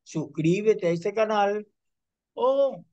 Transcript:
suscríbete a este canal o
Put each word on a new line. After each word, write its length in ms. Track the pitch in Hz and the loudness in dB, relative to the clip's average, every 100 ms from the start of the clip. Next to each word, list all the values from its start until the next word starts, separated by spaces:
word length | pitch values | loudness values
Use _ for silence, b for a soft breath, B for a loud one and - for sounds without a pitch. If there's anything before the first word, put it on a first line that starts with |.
suscríbete 840 | - 160 147 - 160 190 214 208 170 | -8 -8 -8 -2 0 2 2 2 0
a 40 | |
este 220 | 170 208 | -2 -2
canal 540 | 208 214 214 202 208 208 _ _ _ _ _ _ - | -2 0 2 2 0 -8 _ _ _ _ _ _ -2
o 460 | 247 269 277 175 - | 0 2 0 -2 -18